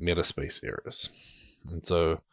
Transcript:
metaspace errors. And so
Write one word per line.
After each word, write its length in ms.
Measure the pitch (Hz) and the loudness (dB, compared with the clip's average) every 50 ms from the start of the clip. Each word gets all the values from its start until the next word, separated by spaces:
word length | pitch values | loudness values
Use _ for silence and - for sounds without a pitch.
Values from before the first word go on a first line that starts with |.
metaspace 640 | 90 87 87 85 85 - - - - - - - - | 2 2 4 4 2 2 0 -2 -2 -4 -4 -4 -4
errors. 960 | 98 - - - - - - - - - - - - - - - - - - - 90 | -6 -8 -8 -6 -4 -2 -2 -2 -2 -4 -8 -18 -18 -16 -16 -18 -18 -18 -16 -14 -10
And 140 | 87 85 - | -8 -4 0
so 380 | - 92 85 82 80 82 - - _ | 2 4 6 6 6 4 0 -2 _